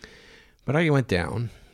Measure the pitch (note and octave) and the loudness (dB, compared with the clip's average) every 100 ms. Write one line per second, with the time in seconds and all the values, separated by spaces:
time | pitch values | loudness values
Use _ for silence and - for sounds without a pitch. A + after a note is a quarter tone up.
0 | - - - - - _ - C#3+ E3+ C#3 | -20 -20 -20 -20 -20 _ -4 0 2 2
1 | A#2+ F2+ D#2+ A2 A#2+ - - | 2 0 0 -4 -6 -10 -20